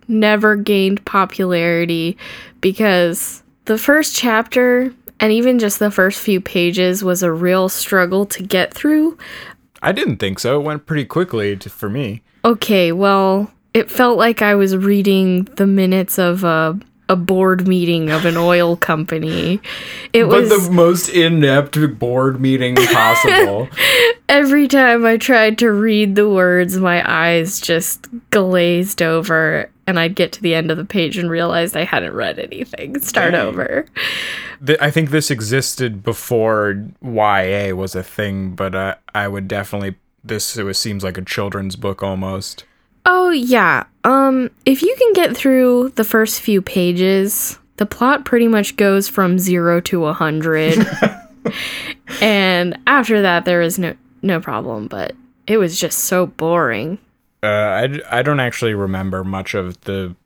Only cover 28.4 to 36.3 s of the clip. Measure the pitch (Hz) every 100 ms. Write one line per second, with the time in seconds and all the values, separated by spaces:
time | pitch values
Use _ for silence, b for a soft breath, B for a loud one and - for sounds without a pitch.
28.4 | 185 180 175 175 190 - 165 165 160 160
29.4 | 156 156 - _ - 180 165 196 170 -
30.4 | 170 165 165 160 202 196 160 214 175 165
31.4 | 170 170 170 - 175 131 87 104 98 -
32.4 | - - - - 139 277 - - 175 175
33.4 | 101 90 - - - - B B B B
34.4 | B B 139 156 147 160 151 151 - 127
35.4 | 107 131 127 - 127 101 107 107 -